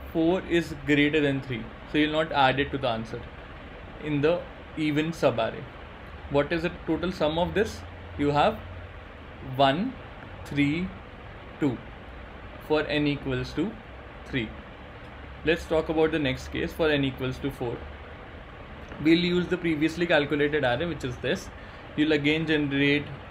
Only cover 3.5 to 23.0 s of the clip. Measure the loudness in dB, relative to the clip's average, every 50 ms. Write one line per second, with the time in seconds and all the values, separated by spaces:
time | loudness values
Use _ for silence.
3.5 | -14 -14 -14 -14 -14 -14 -14 -14 -12 -8 -4 -2 0 4 4 4 4 2 0 -6
4.5 | -12 -16 -16 -10 -4 -2 0 2 2 2 2 0 2 2 4 4 4 4 0 0
5.5 | -2 -6 -10 -12 -12 -14 -14 -14 -16 -16 -16 -14 -14 -12 -6 0 2 2 2 2
6.5 | 0 0 0 -2 -4 -4 -2 -2 0 0 0 -2 0 0 0 2 2 2 0 2
7.5 | 2 2 0 0 -2 -10 -12 -12 -12 -14 -14 -8 -2 0 2 4 6 6 6 4
8.5 | 4 0 -6 -12 -12 -12 -12 -14 -14 -14 -16 -16 -16 -16 -16 -16 -14 -12 -10 -2
9.5 | 4 6 6 6 6 4 0 -2 -4 -8 -12 -14 -14 -14 -14 -14 -14 -12 -10 -2
10.5 | 2 2 4 4 2 0 -2 -4 -6 -10 -14 -16 -16 -16 -16 -16 -16 -16 -16 -12
11.5 | -4 0 0 2 0 0 -6 -12 -16 -16 -16 -16 -14 -14 -14 -14 -14 -14 -14 -14
12.5 | -14 -8 -2 2 2 2 2 2 2 2 2 2 2 0 -2 -2 -2 -2 -2 -2
13.5 | -2 -2 -2 -2 -2 -8 -12 -16 -16 -16 -16 -16 -16 -16 -10 -4 -4 -2 -2 -4
14.5 | -6 -10 -14 -14 -16 -16 -16 -16 -16 -16 -16 -16 -14 -14 -14 -14 -10 -2 2 2
15.5 | 2 2 2 2 2 2 2 2 4 4 4 4 4 4 2 2 0 -2 -4 -6
16.5 | -4 -2 -2 -2 0 2 4 4 4 4 4 2 0 -2 -2 -4 -2 -2 -4 -4
17.5 | -4 -2 -4 -4 -4 -6 -8 -10 -12 -14 -14 -14 -14 -14 -14 -14 -16 -16 -16 -16
18.5 | -16 -16 -14 -14 -14 -14 -12 -12 -6 0 4 6 6 6 6 4 4 2 2 2
19.5 | 0 0 2 2 2 2 2 2 2 0 2 4 4 4 4 4 2 2 2 2
20.5 | 2 2 2 2 2 2 0 -2 -4 -4 -4 -6 -6 -4 -2 -2 -2 -2 -4 -10
21.5 | -14 -14 -16 -16 -16 -16 -16 -6 0 2 4 4 4 4 4 4 2 2 2 2
22.5 | 2 2 2 2 2 4 4 4 4 2